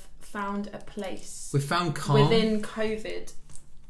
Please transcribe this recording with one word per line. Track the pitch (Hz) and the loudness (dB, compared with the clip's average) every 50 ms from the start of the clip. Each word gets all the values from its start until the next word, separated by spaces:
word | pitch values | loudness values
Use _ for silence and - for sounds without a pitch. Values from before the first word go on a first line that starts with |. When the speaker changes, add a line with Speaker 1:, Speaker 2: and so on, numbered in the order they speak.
| - - - - | -10 -10 -12 -10
Speaker 1:
found | - - - 208 196 202 202 202 202 202 | -8 -8 -6 -4 -4 -2 -2 -2 -4 -6
a | - - | -8 -10
place | - - - 208 196 185 101 - - - - - - - - | -10 -8 -8 -6 -6 -4 -4 -6 -6 -8 -8 -8 -4 -2 0
Speaker 2:
We've | 139 | 0
found | 143 143 175 175 175 160 147 | 2 2 2 2 2 0 -2
calm. | - - - 143 143 | -2 2 4 6 8
Speaker 1:
within | 143 - 226 226 220 220 214 208 | 8 8 8 6 6 4 2 0
covid | 214 - - 220 220 220 214 208 - - - - - - - - - - - - - - - - - | 0 -2 -2 -2 -2 0 -2 -2 -4 -4 -4 -4 -4 -4 -4 -6 -6 -6 -6 -8 -6 -8 -12 -10 -8